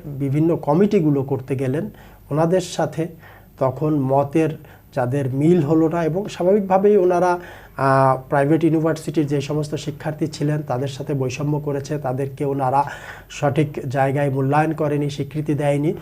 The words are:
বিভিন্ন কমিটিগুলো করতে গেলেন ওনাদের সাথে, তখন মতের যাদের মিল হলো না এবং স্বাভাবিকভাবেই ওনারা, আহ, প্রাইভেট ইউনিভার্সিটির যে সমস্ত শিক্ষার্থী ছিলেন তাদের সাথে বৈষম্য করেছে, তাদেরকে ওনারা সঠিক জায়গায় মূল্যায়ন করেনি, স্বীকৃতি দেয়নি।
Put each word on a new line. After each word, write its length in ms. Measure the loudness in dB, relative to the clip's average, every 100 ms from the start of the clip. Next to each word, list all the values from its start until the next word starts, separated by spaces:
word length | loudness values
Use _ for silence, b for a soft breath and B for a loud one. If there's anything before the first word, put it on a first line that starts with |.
| -8
বিভিন্ন 500 | -6 -2 2 2 0
কমিটিগুলো 680 | 2 4 4 4 4 2
করতে 340 | 0 -4 -4 -4
গেলেন 340 | -2 -2 -4 -10 B B -4
ওনাদের 300 | 0 2 2
সাথে, 480 | 0 -4 -4 -4 -6 -8 B B B -4
তখন 420 | -2 0 0 0
মতের 500 | 2 2 2 2 0 -2 B B B
যাদের 400 | -4 -2 -2 -2
মিল 280 | 2 4 4
হলো 260 | 4 4 2
না 160 | 0
এবং 240 | -2 -2 -6
স্বাভাবিকভাবেই 680 | -2 2 2 2 4 4 4
ওনারা, 420 | 4 2 2 0 B B B 0
আহ, 440 | 2 4 4 2 0
প্রাইভেট 360 | 0 2 2
ইউনিভার্সিটির 640 | 2 2 0 -2 -4 -2 0
যে 140 | -2
সমস্ত 340 | -2 -4 -4
শিক্ষার্থী 520 | -6 -8 -8 -6 -4 -6
ছিলেন 360 | -2 -2 -2
তাদের 260 | -2 -4 -4
সাথে 260 | -6 -4
বৈষম্য 460 | -2 -2 -4 -2 -2
করেছে, 380 | -2 -6 -4 -6
তাদেরকে 460 | -4 -4 -6 -4
ওনারা 400 | -4 -2 0 2 0 B B B B
সঠিক 580 | -2 0 0 -2 -2 -4
জায়গায় 420 | 0 0 0 0
মূল্যায়ন 420 | 0 2 2 2
করেনি, 380 | 0 -2 0 -2
স্বীকৃতি 440 | -4 -6 -4 -2
দেয়নি। 400 | 0 2 2 0 -2